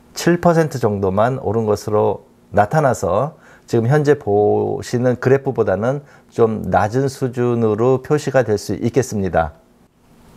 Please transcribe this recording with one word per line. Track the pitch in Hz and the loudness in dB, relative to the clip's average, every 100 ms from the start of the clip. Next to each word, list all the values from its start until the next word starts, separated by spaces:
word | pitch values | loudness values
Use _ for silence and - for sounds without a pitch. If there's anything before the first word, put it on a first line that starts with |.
| _ | _
칠 | - 170 175 | -4 0 2
퍼센트 | 175 165 156 127 | 4 2 0 0
정도만 | 117 101 98 98 117 131 | -2 0 0 2 0 0
오른 | 98 110 | -4 -2
것으로 | 110 101 - 104 104 - - _ - | 0 -2 0 0 0 -2 -10 _ -4
나타나서 | 98 104 156 139 113 92 98 147 - - - - | 0 2 2 0 0 0 -2 -2 -8 -20 -20 -4
지금 | 120 113 | -2 2
현재 | 151 143 147 | 2 2 0
보시는 | - 104 104 104 104 101 98 120 127 120 | 2 2 2 2 -2 -4 -4 -2 0 0
그래프보다는 | 123 135 139 117 101 95 117 143 - - _ | 2 2 0 -2 0 0 -2 -4 -8 -20 _
좀 | - 113 107 | 0 0 0
낮은 | 90 90 101 123 139 | -2 0 0 0 -2
수준으로 | 139 131 120 120 117 110 104 120 131 | -4 -6 -2 -2 0 0 2 2 0
표시가 | - 151 - 135 | 0 -2 0 0
될 | 113 104 | 0 -2
수 | - | -2
있겠습니다. | 101 117 139 117 107 95 85 80 - _ _ _ _ _ _ - | -4 -2 0 -2 -4 -2 0 -2 -6 _ _ _ _ _ _ -20